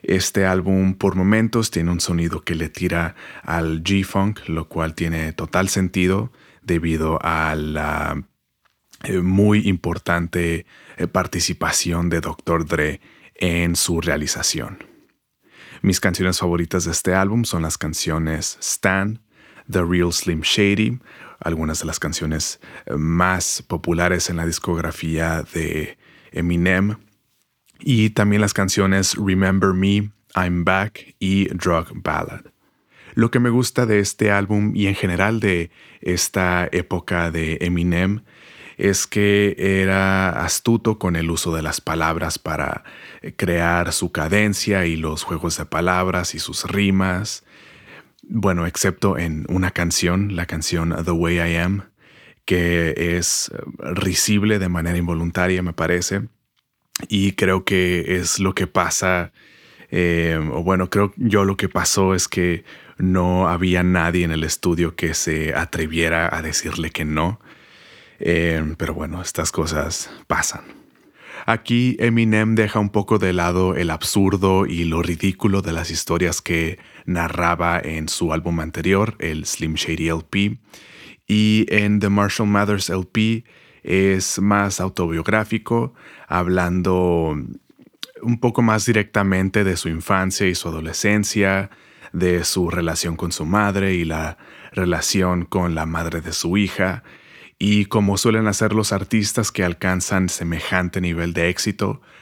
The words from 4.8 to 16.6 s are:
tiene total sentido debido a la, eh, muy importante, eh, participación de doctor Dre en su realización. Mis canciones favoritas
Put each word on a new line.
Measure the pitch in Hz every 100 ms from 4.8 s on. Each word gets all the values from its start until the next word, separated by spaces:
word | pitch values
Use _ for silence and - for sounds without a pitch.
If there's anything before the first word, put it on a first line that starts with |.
| 80 -
tiene | 85 82 80
total | - 80 90 95
sentido | - 92 95 90 95 120 - - _
debido | - 85 82 80 80 80
a | 82 80 80 78
la, | 76 76 78 76 78 73 - _ _ _ _ _ _ -
eh, | - 92
muy | 90 95 104 107 104
importante, | 90 90 85 - 87 85 87 85 82 - - - -
eh, | 87
participación | 92 87 90 - 85 82 - 85 85 87
de | 85
doctor | - - - 82 78
Dre | 80 76 - - - - -
en | 90 85 85 82
su | - 82
realización. | 82 73 76 - - 71 58 - - _ _ _ _ _ _ - - -
Mis | 98 92
canciones | 98 90 92 90
favoritas | 90 85